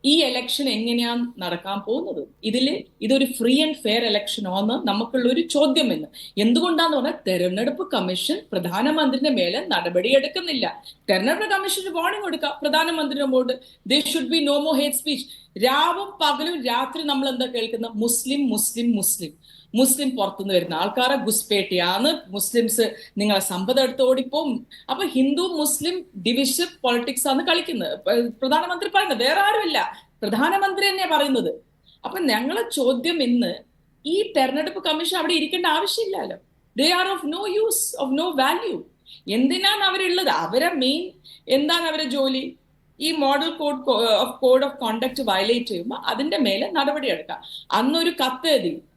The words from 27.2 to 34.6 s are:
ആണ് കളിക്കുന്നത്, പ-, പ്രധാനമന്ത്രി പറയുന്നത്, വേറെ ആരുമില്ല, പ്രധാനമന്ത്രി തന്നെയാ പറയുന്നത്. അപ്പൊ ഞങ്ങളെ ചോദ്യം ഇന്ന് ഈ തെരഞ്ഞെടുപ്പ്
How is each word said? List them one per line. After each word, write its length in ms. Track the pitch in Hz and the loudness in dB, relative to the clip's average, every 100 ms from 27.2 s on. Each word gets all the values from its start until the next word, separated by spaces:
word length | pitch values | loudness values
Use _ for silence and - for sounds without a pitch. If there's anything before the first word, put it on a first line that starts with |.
| 285 | 0
ആണ് 200 | 269 359 | 0 2
കളിക്കുന്നത്, 520 | 339 349 247 170 - | 0 0 -4 -4 -4
പ-, 340 | 185 233 240 - | 0 0 0 -2
പ്രധാനമന്ത്രി 480 | 262 311 359 349 415 392 | 2 2 2 -4 0 0
പറയുന്നത്, 220 | 403 226 | 2 2
വേറെ 220 | 254 339 | 2 4
ആരുമില്ല, 580 | 403 427 370 269 170 - _ _ | 4 2 0 0 -2 -8 _ _
പ്രധാനമന്ത്രി 680 | 208 220 311 392 392 381 403 | -2 0 2 2 0 2 0
തന്നെയാ 280 | 381 370 302 | 0 0 2
പറയുന്നത്. 380 | 285 254 175 - _ _ _ _ - | 2 2 0 -6 _ _ _ _ -10
അപ്പൊ 140 | 381 | -2
ഞങ്ങളെ 500 | 311 220 262 392 466 | 0 0 0 -2 -4
ചോദ്യം 540 | 302 262 247 320 339 | 0 0 0 -2 0
ഇന്ന് 300 | 247 240 190 180 - _ _ _ 285 | 2 2 0 -4 -14 _ _ _ -4
ഈ 280 | 381 440 302 | -2 0 0
തെരഞ്ഞെടുപ്പ് 460 | 262 277 | 0 0